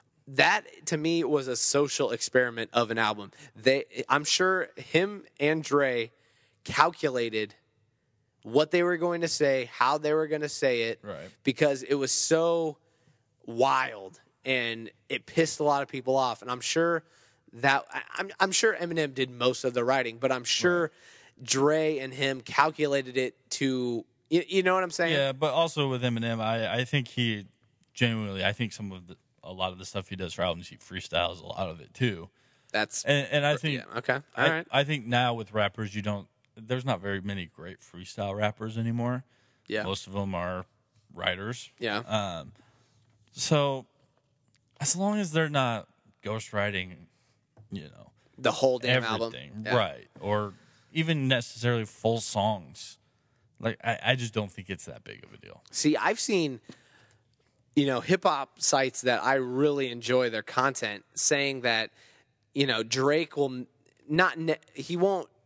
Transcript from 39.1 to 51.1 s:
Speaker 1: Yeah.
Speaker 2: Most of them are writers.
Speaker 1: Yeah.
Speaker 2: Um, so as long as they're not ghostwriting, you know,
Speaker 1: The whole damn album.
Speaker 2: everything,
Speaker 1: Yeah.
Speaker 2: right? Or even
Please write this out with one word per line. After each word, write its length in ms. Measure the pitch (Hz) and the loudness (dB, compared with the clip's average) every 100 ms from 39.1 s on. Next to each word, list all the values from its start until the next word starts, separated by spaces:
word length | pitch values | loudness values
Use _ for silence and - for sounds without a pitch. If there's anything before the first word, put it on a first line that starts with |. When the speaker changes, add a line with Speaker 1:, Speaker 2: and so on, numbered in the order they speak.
| 127 - _ _ _ - | -4 -8 _ _ _ -6
Speaker 1:
Yeah. 160 | 107 | -4
Speaker 2:
Most 240 | 95 98 95 | -2 -6 -6
of 60 | |
them 200 | 101 98 | -4 -4
are 320 | 90 87 92 - _ _ _ _ | -4 -4 -6 -10 _ _ _ _
writers. 560 | - 92 90 107 127 - - | -6 -4 -2 -6 -8 -12 -6
Speaker 1:
Yeah. 220 | 117 104 | -4 -2
Speaker 2:
Um, 520 | 117 110 98 82 67 - _ _ _ _ _ _ _ | -2 -2 -2 -6 -12 -18 _ _ _ _ _ _ _
so 540 | - - 151 139 135 - _ _ _ _ _ _ _ _ - | -6 2 2 2 -2 -10 _ _ _ _ _ _ _ _ -4
as 140 | 143 175 | 0 2
long 240 | 202 208 | 0 0
as 120 | 185 | 0
they're 180 | 160 156 | 0 2
not 380 | 147 127 110 - _ _ _ | 2 2 -2 -8 _ _ _
ghostwriting, 720 | 101 110 - 104 101 98 92 90 85 _ _ _ _ - 107 | -6 -6 -4 -2 -2 -2 -6 -12 -20 _ _ _ _ -20 -14
you 120 | 98 | -12
know, 280 | 78 - - _ _ - | -12 -20 -20 _ _ -4
Speaker 1:
The 120 | 123 | -2
whole 280 | - 131 123 | 2 2 2
damn 240 | 123 127 | 2 0
album. 240 | 113 113 113 | 0 -2 -4
Speaker 2:
everything, 360 | 65 69 107 107 | -8 -14 -8 0
Speaker 1:
Yeah. 100 | 120 | 2
Speaker 2:
right? 320 | 92 64 - - | 2 -4 -16 -10
Or 340 | 101 104 104 95 _ _ _ | -2 -2 -2 -10 _ _ _
even 340 | 160 160 | -2 0